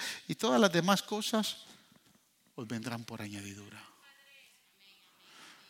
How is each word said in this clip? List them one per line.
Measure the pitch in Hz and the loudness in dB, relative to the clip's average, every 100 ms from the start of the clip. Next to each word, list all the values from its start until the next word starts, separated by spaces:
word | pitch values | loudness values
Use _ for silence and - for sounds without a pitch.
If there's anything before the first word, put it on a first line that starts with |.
| - - - | -2 -6 -6
y | 160 | -2
todas | 226 254 | 4 6
las | 202 | 6
demás | 170 175 196 | 6 4 2
cosas | - 214 214 220 208 - - - - _ _ _ _ _ _ | 0 -4 0 0 0 -4 -14 -20 -20 _ _ _ _ _ _
os | - 110 | -12 -8
vendrán | 117 113 117 | -6 -6 -8
por | 117 113 | -8 -10
añadidura. | 104 104 101 101 101 107 - - - - - - - _ _ _ - _ _ _ - - - - | -8 -10 -10 -14 -16 -18 -20 -20 -20 -20 -20 -20 -20 _ _ _ -20 _ _ _ -20 -20 -20 -20